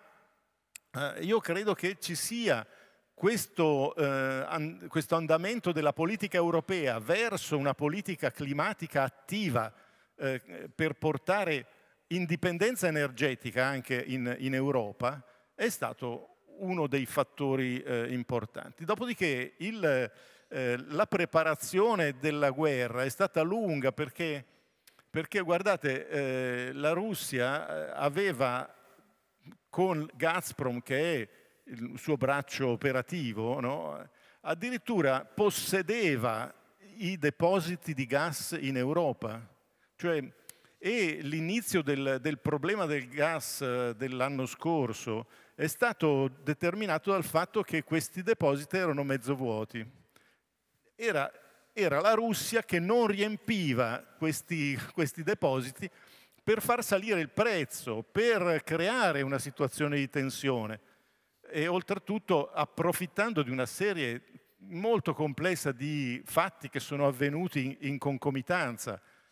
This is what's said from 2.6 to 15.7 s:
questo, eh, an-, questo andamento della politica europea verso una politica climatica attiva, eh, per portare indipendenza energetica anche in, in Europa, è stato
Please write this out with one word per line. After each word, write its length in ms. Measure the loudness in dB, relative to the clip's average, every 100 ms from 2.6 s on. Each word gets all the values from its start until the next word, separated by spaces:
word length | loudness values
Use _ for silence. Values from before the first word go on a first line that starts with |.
| -2 -16 -20 _ _
questo, 840 | 0 0 2 -2 2 4 4 2 2
eh, 80 |
an-, 840 | 2 2 0 -2 -4 -4 -6 -8 -4
questo 280 | -2 0 0
andamento 560 | 4 2 2 -2 0
della 200 | 2 2
politica 440 | 2 0 -2 -2 2
europea 640 | 4 2 0 0 0 0
verso 580 | 0 2 2 -2 -2 0
una 160 | 2
politica 560 | 0 0 -2 -4 -2 -2
climatica 720 | -2 -4 0 -2 -2 -2 0
attiva, 720 | 0 -2 -6 -2 0 0 -2 -6 _ _ _ -6
eh, 520 | -4 -4 -8 -16 -12
per 200 | -2 -2
portare 720 | 0 -2 -2 0 0 2 -2 -6 _ _ _ -6
indipendenza 800 | -2 -2 0 0 2 0 2 0
energetica 800 | 2 0 2 0 0 -4 0
anche 360 | 0 0 -2 -4 -2
in, 300 | -4 -4 -2
in 160 | -2
Europa, 720 | 0 2 0 -2 -2 -4 -4 -12 _ _
è 140 | -4
stato 680 | -4